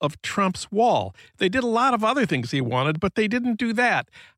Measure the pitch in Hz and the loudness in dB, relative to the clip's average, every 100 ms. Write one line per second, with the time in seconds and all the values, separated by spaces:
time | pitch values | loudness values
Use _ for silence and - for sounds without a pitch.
0 | 147 - - - 190 - - 202 233 147 | -6 -4 -6 -2 0 -2 -4 0 2 2
1 | 95 - - - 190 254 240 226 262 233 | -2 -10 -18 -4 -2 0 0 2 2 2
2 | 220 269 208 139 110 143 120 127 139 160 | 2 2 0 0 -2 -2 -2 0 0 0
3 | 196 - 214 247 247 214 233 220 247 160 | -2 0 0 0 -2 -2 -2 0 0 0
4 | - - - | -4 -10 -20